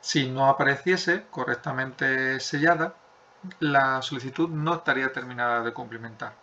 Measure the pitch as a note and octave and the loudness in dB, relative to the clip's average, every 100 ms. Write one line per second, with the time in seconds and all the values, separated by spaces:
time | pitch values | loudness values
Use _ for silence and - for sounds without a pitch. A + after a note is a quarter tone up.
0 | - D3+ C3 C3 C3+ C3+ C#3 C#3 F3+ F#3 | 0 0 0 4 4 6 2 2 2 0
1 | - F#3 - - B2+ B2 D3+ C3 C3 B2 | 2 -2 -2 -6 -4 -4 -4 -4 -6 -2
2 | C3+ C3 C3 C3 - D3 D#3+ E3 E3 - | 0 2 0 -2 -4 2 4 4 2 -6
3 | _ _ _ _ F#3 - D3+ C#3 C3+ C3 | _ _ _ _ -16 -4 2 4 4 0
4 | B2+ C3+ B2+ B2+ E3 D#3 D#3 E3 D#3+ C3 | -4 -8 -8 -2 -2 0 -2 -2 0 0
5 | C3 C3 B2+ B2 A#2+ A#2 A#2 A#2+ B2 A2+ | 0 -4 -10 -4 0 0 -2 -6 -12 -12
6 | A#2 A2 A#2 - | -14 -12 -14 -12